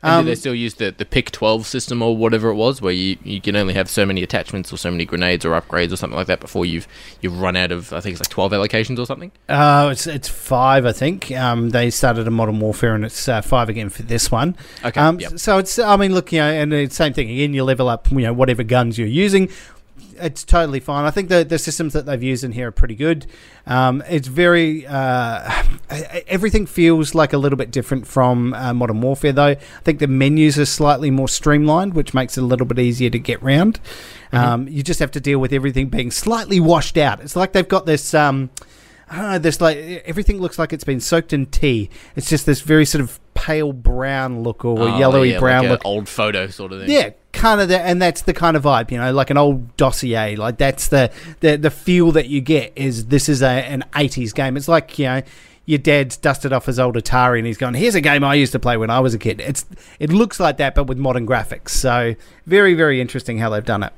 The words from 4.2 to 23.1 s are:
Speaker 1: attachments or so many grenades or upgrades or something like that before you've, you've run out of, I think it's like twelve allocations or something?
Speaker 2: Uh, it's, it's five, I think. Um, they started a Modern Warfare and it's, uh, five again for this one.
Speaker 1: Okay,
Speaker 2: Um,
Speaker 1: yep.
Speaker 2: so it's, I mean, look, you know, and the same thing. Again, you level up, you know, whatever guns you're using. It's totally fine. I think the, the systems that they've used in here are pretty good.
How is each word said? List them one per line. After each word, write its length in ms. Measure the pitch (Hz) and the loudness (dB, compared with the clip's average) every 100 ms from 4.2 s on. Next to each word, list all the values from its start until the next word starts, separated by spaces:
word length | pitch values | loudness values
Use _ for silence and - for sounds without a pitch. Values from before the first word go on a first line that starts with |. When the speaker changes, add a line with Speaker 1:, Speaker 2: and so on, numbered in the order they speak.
Speaker 1:
attachments 500 | 87 87 - 101 90 | -4 -6 -6 -8 -8
or 60 | 87 | -8
so 140 | 87 | -6
many 120 | 87 | -4
grenades 420 | 85 85 90 90 85 | -4 -2 -2 0 0
or 140 | 82 | -2
upgrades 320 | - 85 87 | -2 -2 -2
or 40 | 92 | -4
something 200 | 90 64 | -6 -6
like 120 | 90 | -4
that 120 | 90 | -4
before 240 | - 98 | -4 -6
you've, 240 | 90 82 - - - - | -4 -4 -10 -20 -20 -10
you've 180 | 92 87 | -8 -4
run 160 | 92 92 | -2 0
out 160 | 90 | -2
of, 200 | 87 - | -4 -8
I 100 | 78 | -10
think 120 | 98 | -8
it's 80 | 85 | -8
like 80 | - | -8
twelve 220 | - 95 | -2 -2
allocations 480 | 101 104 110 113 123 | 0 -2 -2 -4 -6
or 60 | 123 | -8
something? 240 | 135 175 _ - | -10 -12 _ -4
Speaker 2:
Uh, 400 | 147 147 143 147 | 2 4 6 4
it's, 140 | 131 - | 0 -6
it's 240 | 147 - | -8 -8
five, 560 | - - 120 127 139 120 | -12 -2 2 4 4 2
I 60 | |
think. 400 | 107 139 190 - | 0 -2 -4 -8
Um, 400 | 127 127 120 117 | -4 -2 0 0
they 180 | 120 120 | 0 0
started 380 | - 131 113 113 | 2 0 2 0
a 40 | |
Modern 280 | 113 110 107 | 0 0 0
Warfare 340 | 107 107 120 | -2 0 0
and 100 | 110 | 0
it's, 240 | 107 - - | -4 -6 -4
uh, 140 | 113 | -4
five 260 | 104 127 113 | 2 2 2
again 220 | 110 104 | -4 -8
for 140 | - | -10
this 260 | - 117 - | -6 -2 0
one. 260 | 117 151 180 - - | 0 0 -4 -12 -8
Speaker 1:
Okay, 160 | 120 127 | -6 2
Speaker 2:
Um, 200 | 151 175 | 2 2
Speaker 1:
yep. 200 | 170 165 | -6 -6
Speaker 2:
so 180 | - 196 | 0 0
it's, 220 | 190 - | 0 -2
I 160 | 220 202 | 4 4
mean, 180 | 196 | 4
look, 180 | 185 170 | 0 0
you 80 | 160 | 0
know, 120 | 151 | 0
and 200 | 156 151 | 0 0
the 160 | 151 143 | 0 -2
same 240 | - 156 | 0 -2
thing. 180 | 139 117 | 0 -4
Again, 220 | 123 147 139 | -2 -2 0
you 80 | |
level 260 | 131 131 127 | 0 2 0
up, 220 | 117 - | 2 2
you 80 | 135 | 2
know, 140 | 113 | 0
whatever 280 | 120 127 120 | 2 2 2
guns 380 | 110 123 120 113 | 2 2 2 -2
you're 80 | 110 | -2
using. 420 | 135 202 196 185 - - - _ - - - | 2 4 4 2 -4 -20 -20 _ -20 -20 -10
It's 280 | 170 - - | -10 -8 2
totally 340 | 175 160 135 | 4 4 -4
fine. 240 | - 143 | -4 -2
I 80 | 147 | 0
think 160 | 151 185 | -2 2
the, 160 | 180 | 2
the 160 | 156 165 | 2 -2
systems 320 | - 147 160 | -4 -4 -4
that 140 | 156 143 | -4 -4
they've 180 | 131 | -4
used 220 | 127 127 127 | -4 -4 -6
in 80 | |
here 160 | 117 123 | -6 -6
are 20 | |
pretty 240 | - 131 110 | 2 2 2
good. 320 | 151 | 0